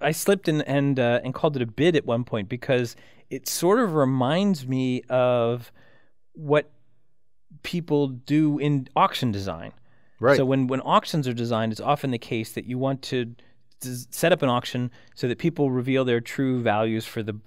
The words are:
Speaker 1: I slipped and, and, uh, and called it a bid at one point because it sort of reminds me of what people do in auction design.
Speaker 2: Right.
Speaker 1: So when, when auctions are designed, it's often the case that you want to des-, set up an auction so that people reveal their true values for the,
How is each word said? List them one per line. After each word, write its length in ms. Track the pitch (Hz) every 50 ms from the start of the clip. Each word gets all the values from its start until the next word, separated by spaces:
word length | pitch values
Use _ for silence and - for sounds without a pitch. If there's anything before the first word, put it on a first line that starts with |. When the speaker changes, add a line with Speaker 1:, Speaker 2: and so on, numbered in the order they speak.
Speaker 1:
I 100 | 139 143
slipped 360 | 160 - - - 202 196 - -
and, 140 | 156 151 143 -
and, 320 | 135 143 139 139 139 131
uh, 200 | 123 120 120 120 -
and 100 | 127 127
called 220 | - - 165 147
it 80 | 135 120
a 40 | 117
bid 280 | 107 - 139 180 170
at 100 | 147 -
one 180 | 123 120 117 123
point 240 | - - 113 101 95
because 480 | 127 120 - - 135 123 123 117 - - - - - - - -
it 160 | - 139 - -
sort 320 | - - - 170 202 247
of 160 | 240 202 160
reminds 720 | 156 139 131 135 131 127 123 151 175 202 202 190 147 131 127
me 340 | 131 131 131 127 127 127 - -
of 600 | 127 127 127 127 123 123 117 117 117 123 117 - - - - - - - - - - - - - -
what 360 | 170 156 143 143 151 143 - - - - - - - - - - - - - - - - - - 147 -
people 440 | - - 175 165 - 151 143 143 139
do 520 | 131 120 - - 143 151 156 151 147 147
in 280 | 139 147 147 139 131 - -
auction 360 | 156 180 190 - - - 123
design. 400 | 104 101 98 98 82 80 95 107 - - - - - - - - - -
Speaker 2:
Right. 180 | - 143 143 139
Speaker 1:
So 80 | 139
when, 220 | 127 135 135 135 123
when 140 | 131 131
auctions 460 | 131 127 170 208 - - - 160 143 127
are 60 | 120
designed, 380 | 117 117 117 120 110 113 110
it's 100 | 107 -
often 300 | 101 120 143 147 - 139
the 60 | 123 117
case 360 | - - 131 113 113 - -
that 120 | - -
you 120 | - 123 127
want 240 | 131 135 139 131 -
to 220 | - - 127 123 117 117 - - - - - - - - _
des-, 240 | - 127 127 120 123 -
set 220 | - - - 165
up 100 | 185 185
an 80 | - 131
auction 400 | 120 123 120 - - 127 123 120 - - - - -
so 120 | - - 127
that 100 | 117 -
people 320 | - 170 160 - 147 135
reveal 360 | 127 127 123 131 131 131 131
their 160 | 123 120 117
true 400 | 117 - - - 139 131 127 123
values 440 | 117 117 104 107 113 113 110 110 110
for 160 | - - 117
the, 180 | 110 104 101 107 -